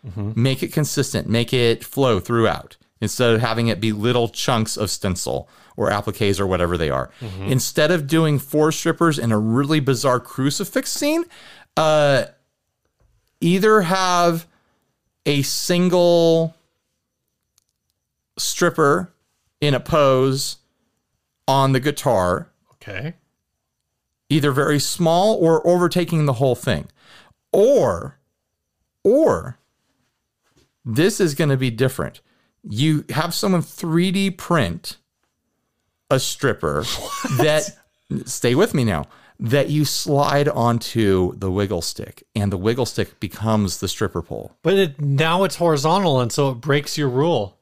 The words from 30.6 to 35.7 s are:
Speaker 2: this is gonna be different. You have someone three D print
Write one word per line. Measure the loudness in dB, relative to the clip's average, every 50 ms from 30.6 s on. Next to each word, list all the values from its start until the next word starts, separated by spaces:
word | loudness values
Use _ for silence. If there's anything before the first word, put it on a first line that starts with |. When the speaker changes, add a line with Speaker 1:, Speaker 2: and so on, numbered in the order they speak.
| _ _ _ _
Speaker 2:
this | _ -6 0 2 2 0 2 0
is | 0 -2 0
gonna | 0 0 0 2 0
be | 0 -4
different. | 0 0 -2 -2 -2 -4 -8 -8 -10 -18 _ _ _ _ _ _ _ _
You | _ -10 -4 0 0 2 2 0 -2 -4
have | -4 -4 -4 -2 -4
someone | -2 0 0 0 0
three | -2 -4 -10 -10 -6 -2 0 0 0 0
D | 0 0 -2 -2
print | -4 -8 -4 -2 0 0 0 -2 -4 -8 -12 -14 -16 _ _ _ _ _ _ _ _ _ _ _ _ _ _ _